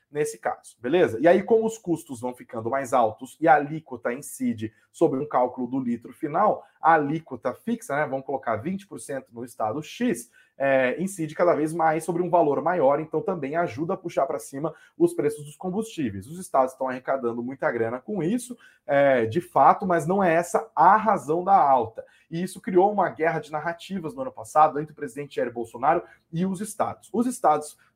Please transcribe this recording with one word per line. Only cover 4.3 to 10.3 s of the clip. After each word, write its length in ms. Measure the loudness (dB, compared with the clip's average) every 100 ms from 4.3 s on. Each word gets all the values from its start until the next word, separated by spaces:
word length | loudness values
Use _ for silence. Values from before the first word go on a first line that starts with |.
| -4 -4 -2 -6 _ _
sobre 280 | 2 2 2
um 60 | 0
cálculo 380 | 0 0 -2 -6
do 140 | -4
litro 340 | -4 -4 -8
final, 500 | -10 -4 0 2 0 -6 _
a 140 | 2
alíquota 580 | 4 2 -4 -8 -8 -6
fixa, 440 | -6 -6 -6 -4 -4
né, 100 | -2
vamos 180 | -4
colocar 340 | -6 -6 -4 -4
vinte 300 | -4 -8 -10
por 120 | -14
cento 300 | -10 -12 -12
no 120 | -14
estado 380 | -12 -6 -6 -6
X, 480 | -8 -4 -2 -2 -8